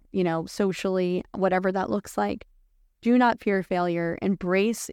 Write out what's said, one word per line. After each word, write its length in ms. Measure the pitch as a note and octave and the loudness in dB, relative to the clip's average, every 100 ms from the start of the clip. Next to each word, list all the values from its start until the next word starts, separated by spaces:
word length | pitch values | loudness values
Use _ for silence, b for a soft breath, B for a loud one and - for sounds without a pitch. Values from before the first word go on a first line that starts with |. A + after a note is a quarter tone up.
| _ | _
you 100 | G3 | -2
know, 240 | F3+ E3 E3 | 0 -2 -4
socially, 760 | - G3+ F3+ G3 F#3 F3+ F3+ - | -2 -2 -2 -2 0 0 -2 -6
whatever 380 | - F#3 F#3 F#3+ | -2 0 2 0
that 180 | F#3+ F#3 | 0 -2
looks 260 | G#3 - - | -4 -4 -4
like. 300 | G3+ G#3 - _ _ _ _ _ | -2 -4 -12 _ _ _ _ _
Do 180 | A#3 B3 | 2 4
not 220 | A#3+ A3+ | 4 2
fear 240 | - G3 | 0 -2
failure. 520 | F3+ F3+ F3 E3+ E3+ - | 0 0 0 0 -2 -2
Embrace 680 | F#3+ F#3+ F3+ F#3 G#3+ A3+ - | -2 -2 0 2 2 0 -6